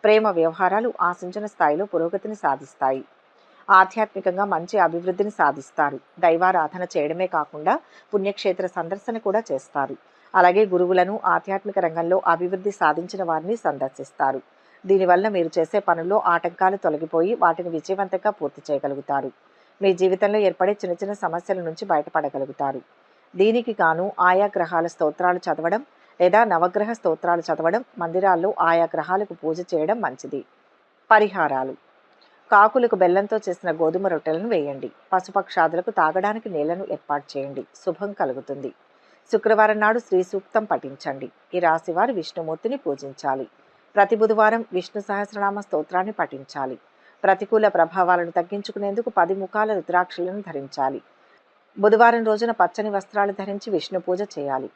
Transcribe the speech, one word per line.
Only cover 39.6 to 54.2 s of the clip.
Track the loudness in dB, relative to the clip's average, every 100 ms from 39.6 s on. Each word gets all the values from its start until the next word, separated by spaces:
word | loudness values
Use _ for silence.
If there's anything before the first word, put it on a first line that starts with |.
| 4 4
నాడు | 2 0
శ్రీ | 0 0
సూక్తం | 0 -6 -2 -4
పఠించండి. | -2 -6 -6 -10 -8 -8 -10 _ _
ఈ | 0
రాశి | 2 2 -2
వారు | -2 0
విష్ణుమూర్తిని | -2 -6 -8 -8 -6 -6 -6
పూజించాలి. | -6 -6 -8 -8 -4 -4 -6 _ _ _ _
ప్రతి | 2 2 4
బుధవారం | 2 4 4 2 -2
విష్ణు | -6 -6 -10
సహస్రనామ | -6 -6 -6 -2 -2 -4
స్తోత్రాన్ని | -4 -4 -2 -2 -2
పఠించాలి. | -4 -6 -6 -12 -8 -8 -8 _ _ _ _
ప్రతికూల | 2 2 2 2 4
ప్రభావాలను | 4 0 2 2 2 2
తగ్గించుకునేందుకు | -2 -4 -8 -8 -6 -4 -4 -2
పది | 0 0
ముఖాల | 0 -4 -2 0
రుద్రాక్షలను | -2 0 0 0 -4 -6 -6
ధరించాలి. | -10 -10 -10 -2 -2 -2 _ _ _ _ _ _ _ 0
బుధవారం | 2 6 6 6
రోజున | 0 -2 -2
పచ్చని | 0 0 0 -4
వస్త్రాలు | -4 -4 -2 -2
ధరించి | -4 -8 -8 -4
విష్ణు | -4 -4 -8
పూజ | -4 -4